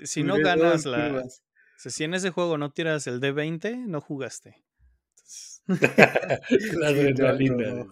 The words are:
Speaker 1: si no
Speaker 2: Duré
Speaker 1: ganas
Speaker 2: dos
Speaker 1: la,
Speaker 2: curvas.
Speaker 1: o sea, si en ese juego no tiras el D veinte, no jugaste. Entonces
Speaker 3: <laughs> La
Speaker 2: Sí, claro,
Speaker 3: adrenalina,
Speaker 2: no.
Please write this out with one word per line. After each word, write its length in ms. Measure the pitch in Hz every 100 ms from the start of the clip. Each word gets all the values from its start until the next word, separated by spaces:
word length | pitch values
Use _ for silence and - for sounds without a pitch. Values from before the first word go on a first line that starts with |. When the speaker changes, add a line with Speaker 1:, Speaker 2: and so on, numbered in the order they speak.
Speaker 1:
si 180 | 147 151
no 120 | 143
Speaker 2:
Duré 100 | 196
Speaker 1:
ganas 400 | 202 170 170 165
Speaker 2:
dos 80 | 147
Speaker 1:
la, 160 | 120 120
Speaker 2:
curvas. 340 | 131 127 - _ _ _ _
Speaker 1:
o 20 |
sea, 120 | 131
si 140 | -
en 100 | 156
ese 160 | 185 190
juego 280 | 175 175 151
no 120 | 147
tiras 360 | - 160 156 135
el 120 | 123
D 120 | 139
veinte, 440 | 139 156 165 202 247
no 240 | 240 151
jugaste. 600 | - 143 120 - 113 _ _ _ _ _ _ _
Entonces 460 | _ - - - -
Speaker 3:
<laughs> 1120 | 180 - - 208 - - 135 - 247 208 165
La 100 | 151
Speaker 2:
Sí, 260 | 143 139
claro, 240 | 131 135 139
Speaker 3:
adrenalina, 320 | 131 123 110
Speaker 2:
no. 140 | 120 -